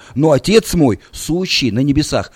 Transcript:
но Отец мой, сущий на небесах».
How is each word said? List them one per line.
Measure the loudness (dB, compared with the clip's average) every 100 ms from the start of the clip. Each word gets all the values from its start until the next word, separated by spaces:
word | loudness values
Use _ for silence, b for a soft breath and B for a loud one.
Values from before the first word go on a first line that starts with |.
| B -2
но | 2
Отец | 2 2 2 2
мой, | 2 2 0 b
сущий | -14 -6 -4 -2 -2 -2
на | 0
небесах». | 0 0 -2 -4 -6